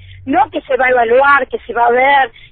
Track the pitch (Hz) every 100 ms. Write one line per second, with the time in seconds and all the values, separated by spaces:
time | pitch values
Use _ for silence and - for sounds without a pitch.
0 | - - 262 330 - 311 - 466 254 247
1 | 226 247 277 277 262 226 - 226 240 247
2 | 269 277 269 - -